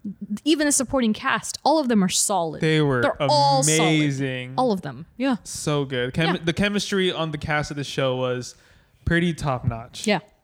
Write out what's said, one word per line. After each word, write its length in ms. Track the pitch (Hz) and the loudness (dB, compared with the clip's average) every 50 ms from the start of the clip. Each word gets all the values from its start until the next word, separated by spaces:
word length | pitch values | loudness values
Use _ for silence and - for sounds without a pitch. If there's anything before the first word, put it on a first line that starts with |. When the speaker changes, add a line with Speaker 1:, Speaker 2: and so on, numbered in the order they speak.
| - 208 185 - 202 - 208 208 - | -12 -12 -12 -10 -10 -8 -8 -4 0
Speaker 1:
even 200 | 294 320 285 302 | 0 2 2 2
the 60 | 294 277 | 2 2
supporting 400 | - 262 - - 269 240 220 214 | 0 0 0 0 0 2 2 0
cast, 460 | - - 262 - 220 - - - - - | 0 0 0 0 0 -2 -4 -8 -2 0
all 160 | 262 302 320 | 2 2 2
of 100 | 294 240 | 2 2
them 140 | 240 208 185 | 2 2 2
are 60 | 185 | 2
solid. 540 | - - - - 208 185 170 160 151 - 160 | 2 0 0 0 0 0 -2 -2 -4 -2 0
Speaker 2:
They 180 | 156 160 156 | 2 4 4
were 220 | 151 143 131 123 120 | 4 2 2 2 2
Speaker 1:
They're 200 | 285 - - 151 | 0 0 0 0
all 400 | 135 147 143 143 285 277 - - | 2 4 4 4 4 4 4 4
solid. 180 | 151 156 160 160 156 156 | 4 4 4 4 4 4
Speaker 2:
amazing. 580 | 156 151 147 139 131 139 131 127 127 127 127 131 | 4 2 2 0 -2 -2 -4 -4 -4 -6 -6 -2
Speaker 1:
All 160 | - 262 254 208 | 0 0 0 0
of 80 | 185 | -2
them. 240 | - 147 120 123 165 - _ - | -4 -8 -12 -12 -16 -16 _ -4
Yeah. 180 | 247 277 254 - - | -2 -2 -2 -2 -4
Speaker 2:
So 400 | - - - - 165 147 147 143 | -10 -10 -6 -2 0 0 0 0
good. 300 | 131 139 123 123 131 - | -2 -2 -2 -2 -2 0
Chem-, 220 | - 160 - 180 | 0 2 2 2
Speaker 1:
Yeah. 40 | 180 165 | 0 0
Speaker 2:
the 120 | 165 165 | -2 0
chemistry 580 | - 196 208 202 208 - - 202 196 185 180 151 | 0 0 0 0 -2 -2 -2 0 0 0 0 0
on 200 | 139 160 160 151 | -2 -4 -4 -4
the 40 | 151 | -6
cast 320 | - - 151 151 143 - | -4 -2 -2 -2 -2 -4
of 60 | 156 | -6
the 80 | 143 139 | -8 -8
show 320 | - - - 135 131 127 | -6 -4 -2 -2 0 0
was 380 | 127 127 127 123 127 120 - - _ _ _ _ _ _ _ _ _ - | -2 -2 -2 -2 -4 -6 -10 -14 _ _ _ _ _ _ _ _ _ -2
pretty 300 | - 170 170 170 175 165 | 0 2 2 2 0 -2
top 320 | - - 151 131 120 - | -2 -2 -4 -4 -2 -2
notch. 400 | 123 117 113 117 123 - - - | -4 -4 -6 -10 -14 -12 -6 -2
Speaker 1:
Yeah, 140 | 214 208 160 - - _ _ | 0 0 0 -2 -8 _ _